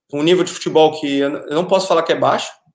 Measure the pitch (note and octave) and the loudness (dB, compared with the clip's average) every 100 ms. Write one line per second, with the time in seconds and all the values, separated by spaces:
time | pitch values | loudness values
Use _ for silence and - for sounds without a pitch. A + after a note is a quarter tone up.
0 | _ C#3+ D#3 F3+ E3+ - - D#3 D#3 D#3 | _ -2 2 2 0 -4 0 4 2 2
1 | D3 C#3 C#3 C#3+ - D3 F3+ F#3+ - E3 | -4 -2 -2 -4 -6 -4 0 0 2 0
2 | D#3+ C#3+ C3+ - - - _ | 0 0 0 0 -4 -14 _